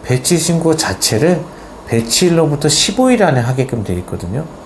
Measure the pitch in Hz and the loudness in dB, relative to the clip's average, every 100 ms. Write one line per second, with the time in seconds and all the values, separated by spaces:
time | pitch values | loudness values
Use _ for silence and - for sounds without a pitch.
0 | - 127 - 170 170 165 165 160 120 92 | -2 -2 0 0 2 0 2 0 0 -2
1 | - 117 156 180 - - - - - 117 | -2 2 2 2 -2 -14 -18 -18 -2 -2
2 | 113 - 180 165 156 151 151 - - 208 | 0 2 4 4 2 2 0 2 0 2
3 | 254 240 185 131 117 131 127 120 98 90 | 2 4 4 2 0 0 -2 -2 -2 -4
4 | 90 92 85 117 156 - | -4 -8 -6 -6 -8 -12